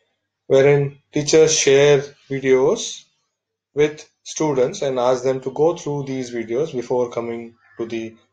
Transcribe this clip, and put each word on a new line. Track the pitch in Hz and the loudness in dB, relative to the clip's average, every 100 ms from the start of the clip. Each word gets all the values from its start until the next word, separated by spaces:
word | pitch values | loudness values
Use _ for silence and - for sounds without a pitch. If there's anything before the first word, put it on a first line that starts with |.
| _ _ _ _ - | _ _ _ _ 0
wherein | 135 143 143 143 - _ | 4 4 4 0 -8 _
teachers | 151 139 160 156 - | -6 2 4 4 4
share | 143 139 147 139 139 - - | 4 6 6 4 0 -12 -10
videos | 135 131 131 143 226 - - _ _ _ _ _ _ _ 139 | -4 2 4 4 0 -6 -14 _ _ _ _ _ _ _ -2
with | 151 151 - _ | 0 -2 -20 _
students | - - 156 131 127 - | -12 -4 -2 0 -2 -2
and | 143 127 | -4 0
ask | 123 127 | 0 0
them | 131 131 | -2 -4
to | 135 | -6
go | 143 160 165 | -2 0 0
through | 151 143 | -6 -8
these | 135 131 123 | -6 -8 -8
videos | 120 107 117 160 | -8 -6 -4 -4
before | 127 117 127 120 | -6 -4 -4 -4
coming | 120 117 117 117 _ _ - | -6 -8 -10 -12 _ _ -12
to | 113 | -8
the | 113 113 - _ | -8 -10 -14 _